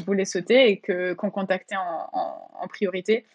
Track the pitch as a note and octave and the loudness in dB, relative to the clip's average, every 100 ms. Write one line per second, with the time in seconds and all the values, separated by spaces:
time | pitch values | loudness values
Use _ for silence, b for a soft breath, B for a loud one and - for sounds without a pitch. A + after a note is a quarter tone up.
0 | F3 G3 F#3+ F#3+ F3 A#3+ B3+ G3 - F3+ | -2 -2 0 -2 4 6 6 4 0 -2
1 | F3+ F3 G3+ G3 F#3+ F#3+ - G3 F3+ D#3+ | -2 -2 -4 -4 -2 -2 -4 -8 -6 -6
2 | - F#3 F3 - G1+ G1+ F#3+ - G3 F#3 | -6 -6 -6 -8 -16 -12 -12 -4 -4 -2
3 | F3+ A3 - | 0 -2 -2